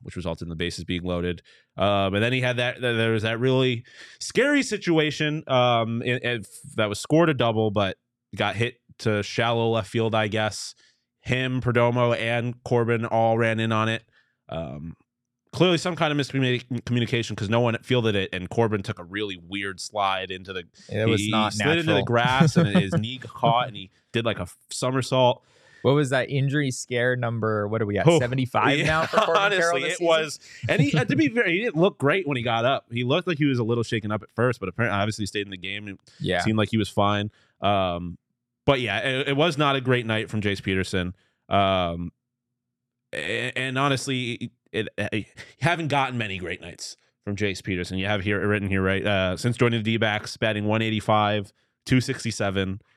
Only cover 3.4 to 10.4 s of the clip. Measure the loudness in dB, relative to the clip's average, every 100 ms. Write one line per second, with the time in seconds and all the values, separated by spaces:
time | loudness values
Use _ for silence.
3.4 | 2 2 2 -2 -8 -20 -20 -14 -4 0
4.4 | 2 2 0 -4 2 2 2 0 -2 -2
5.4 | 2 4 4 4 0 -2 -2 -2 -2 -4
6.4 | -8 -16 -10 -2 -2 -2 0 2 4 2
7.4 | 2 2 2 2 0 -2 _ _ _ -2
8.4 | -2 0 -4 -4 _ -6 -2 0 -2 -2
9.4 | 0 2 2 0 -2 -2 0 2 0 0